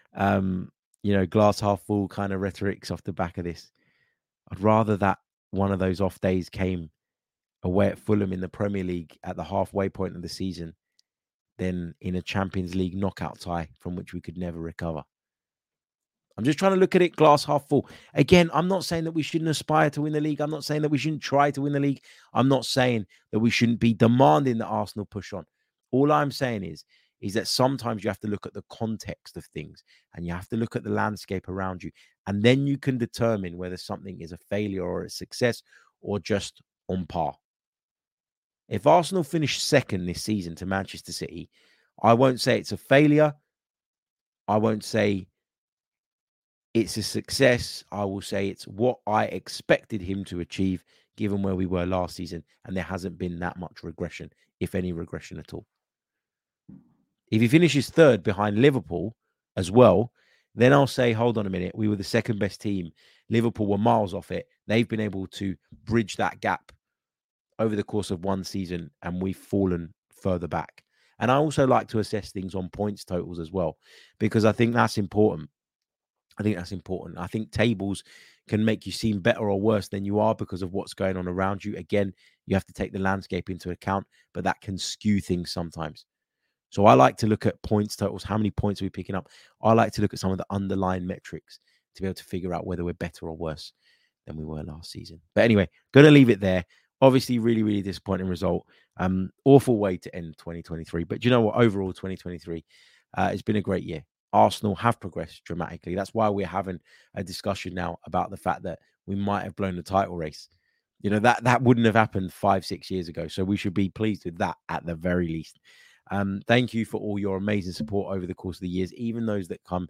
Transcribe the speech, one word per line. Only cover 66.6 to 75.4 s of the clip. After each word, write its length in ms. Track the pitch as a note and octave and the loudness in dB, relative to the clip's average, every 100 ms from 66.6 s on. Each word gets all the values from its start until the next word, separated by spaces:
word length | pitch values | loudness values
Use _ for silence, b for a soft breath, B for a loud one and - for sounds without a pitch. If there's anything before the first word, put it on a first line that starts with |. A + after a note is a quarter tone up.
| _ _ _ _ _ _ _ _ _ - | _ _ _ _ _ _ _ _ _ -4
over 160 | A2+ G#2 | -2 -2
the 80 | |
course 260 | - G#2+ - | -4 -6 -4
of 140 | F#2 | -4
one 180 | F#2+ G2 | -4 -4
season, 480 | F2+ G2+ F2 F2 D#2+ - | -6 -8 -6 -8 -10 -12
and 200 | - F2+ | -10 -4
we've 140 | F#2+ F#2 | -4 -6
fallen 580 | - G2+ F#2+ E2+ E2 - _ | -4 0 0 -2 -6 -16 _
further 380 | _ G2 F2+ E2 | _ -4 -4 -4
back." 340 | E2 - _ _ _ _ - | -6 -8 _ _ _ _ -4
And 120 | A2+ | 2
I 60 | C3+ | 2
also 300 | D#3 D3 C3 | 2 2 4
like 220 | A#2 G2+ | 2 0
to 120 | A2+ | -4
assess 320 | G2 G#2+ - | -2 -6 -6
things 220 | G2+ F#2 | -10 -8
on 140 | F#2+ F2+ | -8 -8
points 360 | - G#2 G2 | -6 -6 -6
totals 340 | - F2+ E2+ E2+ | -6 -6 -6 -8
as 140 | D#2+ | -6
well, 260 | F#2 D#2+ - b b b - | -4 -4 -4 b b b -4
because 260 | G#2+ A2+ | 0 4
I 80 | G#2+ | 4
think 220 | G#2 A#2 | 4 4
that's 240 | A#2 A2+ - | 4 2 0
important. 520 | G2 G#2 G#2+ E2 | -2 2 2 2